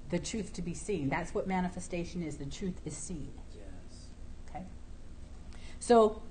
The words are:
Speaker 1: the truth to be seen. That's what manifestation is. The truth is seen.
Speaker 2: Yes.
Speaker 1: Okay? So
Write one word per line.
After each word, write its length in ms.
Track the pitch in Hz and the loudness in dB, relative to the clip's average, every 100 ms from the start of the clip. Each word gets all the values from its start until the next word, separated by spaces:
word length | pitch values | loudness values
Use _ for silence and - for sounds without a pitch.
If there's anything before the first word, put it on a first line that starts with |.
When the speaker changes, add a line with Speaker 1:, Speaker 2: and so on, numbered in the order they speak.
| - | -2
Speaker 1:
the 100 | 175 | -2
truth 340 | - 226 185 | 0 -4 -4
to 80 | - | -4
be 140 | 170 - | -4 -4
seen. 340 | - 180 135 | -2 0 2
That's 240 | 156 170 | 0 0
what 140 | 214 190 | 0 2
manifestation 760 | 185 180 180 - 175 170 180 | 2 2 -2 -4 -4 -2 -2
is. 160 | 160 139 | -4 -4
The 80 | 139 | -6
truth 340 | - 190 - 151 | -2 -2 -2 -6
is 100 | - | -6
seen. 360 | - 156 131 - - - | -6 -6 -6 -8 -10 -10
Speaker 2:
Yes. 540 | 98 92 - - - - - - - | -10 -10 -10 -12 -12 -10 -10 -10 -8
Speaker 1:
Okay? 180 | 151 185 - - - - - - - - - - - | -8 -10 -10 -12 -10 -10 -12 -12 -12 -10 -10 -8 0
So 420 | - 233 214 - - | 10 10 10 6 -8